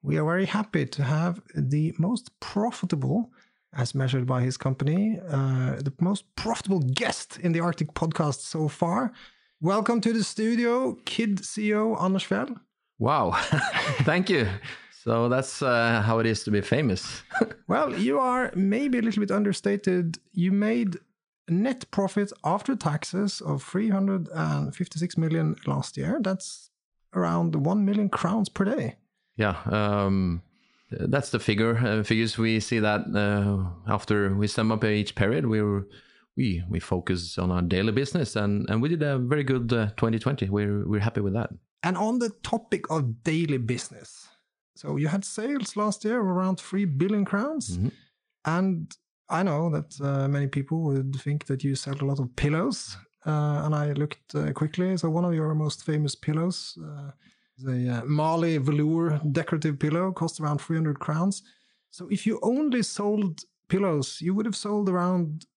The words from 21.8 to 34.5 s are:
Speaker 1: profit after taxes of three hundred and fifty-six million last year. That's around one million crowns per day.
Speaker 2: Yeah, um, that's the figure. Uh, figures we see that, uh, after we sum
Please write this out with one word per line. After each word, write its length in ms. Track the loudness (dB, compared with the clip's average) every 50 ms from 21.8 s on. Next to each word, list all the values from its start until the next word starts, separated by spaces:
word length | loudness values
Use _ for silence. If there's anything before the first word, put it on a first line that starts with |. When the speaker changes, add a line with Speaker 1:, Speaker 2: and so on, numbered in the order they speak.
| -8 _
Speaker 1:
profit 420 | -2 0 0 0 0 0 -2 -2 -4 -6 -2
after 320 | -2 -2 0 0 -2 -4
taxes 680 | 0 0 -2 -2 -2 -4 -4 -4 -2 -2 -2 -2 -4 -4
of 200 | -4 -4 -4 -4
three 280 | -4 -4 -2 0 2
hundred 400 | 2 2 2 2 0 0 -2 -4 -4
and 420 | -4 -2 0 0 0 -2 -4 -4
fifty-six 440 | -6 -6 -6 -4 -4 -4 -2 0 0
million 380 | 0 2 2 2 0 0 -2 -2 -4
last 320 | -2 -2 -2 -2 -6 -6 -6
year. 220 | -2 -2 0 0 0
That's 480 | -2 -2 -4 -6 -10 -16 -16 -20 _ _ _ _ _ _ _ _ _ -2
around 540 | -2 0 0 2 2 0 2 2 2 2
one 180 | 2 2 2 2
million 240 | 2 2 2 2 2
crowns 400 | 0 0 0 0 2 2 0 -2
per 160 | _ -2 0
day. 320 | 0 0 0 -2 -4 -6 _ _ _ _ _ _ _ _
Speaker 2:
Yeah, 200 | 0 0 0 0 -2 -2
um, 760 | -2 0 2 2 2 2 2 4 4 4 4 4 2 0 -2 -4 _ _ _ _ _ _ _ _ _
that's 400 | -8 -4 -2 0 0 0 0 0
the 80 | -2 -2
figure. 400 | 2 2 2 4 4 2 4 2
Uh, 240 | 2 2 2 2 2
figures 340 | 2 2 2 2 0 0
we 240 | 0 2 2 2 2
see 180 | 0 0 0 2
that, 220 | 4 4 2 2 0 0 0
uh, 760 | 0 2 2 2 4 4 2 2 2 0 -2 -4 -6 -2 -2
after 440 | -2 -2 0 2 2 2 2 2 2
we 120 | 2 0
sum 240 | 0